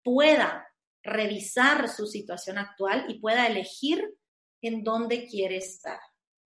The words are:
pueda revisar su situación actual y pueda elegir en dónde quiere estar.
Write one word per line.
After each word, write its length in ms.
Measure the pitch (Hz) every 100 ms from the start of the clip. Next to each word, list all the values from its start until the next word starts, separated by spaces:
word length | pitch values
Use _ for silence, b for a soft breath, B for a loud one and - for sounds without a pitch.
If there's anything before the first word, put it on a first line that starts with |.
pueda 640 | 247 254 302 294 175 - - _ _ _
revisar 840 | - 214 208 202 - 247 269 294 233
su 180 | - 208
situación 500 | - - 185 - 202
actual 480 | 196 - 190 247 -
y 120 | -
pueda 260 | 214 233 233
elegir 720 | 196 185 - 285 370 427 - _ _ _ _
en 200 | 226 226
dónde 440 | 214 226 233 240 -
quiere 320 | 208 190 185
estar. 420 | 190 - - - - _ _ _